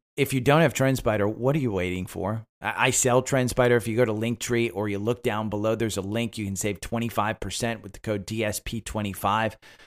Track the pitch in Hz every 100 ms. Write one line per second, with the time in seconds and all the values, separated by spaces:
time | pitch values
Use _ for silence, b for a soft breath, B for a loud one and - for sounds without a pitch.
0 | _ - 135 135 123 151 160 - 135 131
1 | - 107 101 - 123 156 127 95 90 90
2 | 90 90 92 113 110 _ 104 101 123 123
3 | 127 123 127 139 123 - 123 120 110 110
4 | 120 107 113 117 - 120 117 95 107 98
5 | 104 120 123 107 110 104 110 110 113 98
6 | 95 110 117 - 101 95 104 98 - 117
7 | 117 - 107 110 98 - 120 113 101 -
8 | - 104 95 110 107 107 - 117 - 110
9 | 104 92 104 107 110 - b b